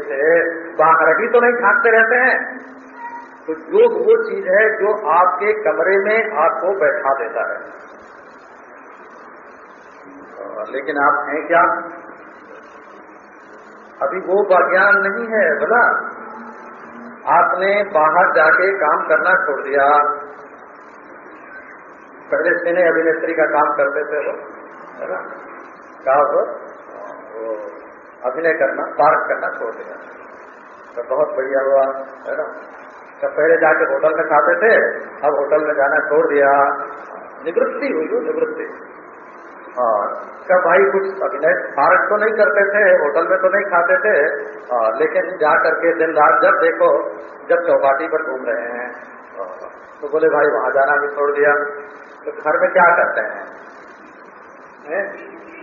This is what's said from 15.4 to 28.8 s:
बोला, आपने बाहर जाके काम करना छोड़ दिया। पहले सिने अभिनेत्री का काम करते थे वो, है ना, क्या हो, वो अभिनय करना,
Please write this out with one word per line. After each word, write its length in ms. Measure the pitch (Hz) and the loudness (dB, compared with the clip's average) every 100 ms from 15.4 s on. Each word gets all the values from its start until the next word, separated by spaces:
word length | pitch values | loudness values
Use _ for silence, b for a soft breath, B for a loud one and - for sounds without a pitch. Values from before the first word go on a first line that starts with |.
| 170 143 | 0 0
बोला, 240 | 156 240 - - - - - - - - - - - - - - 127 | 0 2 2 0 -6 -12 -16 -16 -18 -18 -20 -20 -20 -20 -20 -10 0
आपने 380 | 160 170 180 196 202 202 | 2 2 2 0 0 0
बाहर 320 | 156 156 170 185 | 2 4 4 4
जाके 340 | 165 160 165 185 190 | 4 4 4 2 0
काम 300 | 151 165 - | 0 0 2
करना 260 | 156 175 185 | 0 2 0
छोड़ 180 | 151 139 | 0 -4
दिया। 260 | 135 139 139 147 147 147 - - - - - - - - - - - - - - - - - - - - - | -2 2 4 4 2 -2 -10 -18 -20 -20 -20 -20 -20 -20 -20 -20 -20 -20 -20 -20 -20 -20 -20 -20 -20 -20 -4
पहले 260 | 143 170 170 | -2 0 0
सिने 240 | 170 175 | 0 2
अभिनेत्री 500 | 165 160 165 156 165 | 2 2 0 0 -2
का 100 | 160 151 | -2 0
काम 180 | 147 151 | 0 0
करते 280 | - 139 147 147 | 0 -2 -2 -4
थे 160 | 147 | -4
वो, 100 | - - - - - - - - | -6 -8 -12 -18 -20 -20 -20 -14
है 100 | - | -10
ना, 120 | - - - - - - - - - | -10 -12 -16 -18 -18 -20 -20 -20 -6
क्या 120 | 135 139 | 0 2
हो, 260 | 139 165 226 - - - - 104 101 104 - | 2 0 -2 -8 -16 -18 -20 -18 -16 -18 -16
वो 180 | 113 113 107 104 - - - - - 123 | -12 -8 -8 -10 -16 -20 -20 -20 -10 -8
अभिनय 300 | 156 165 156 | -2 0 2
करना, 320 | - 143 | 0 -2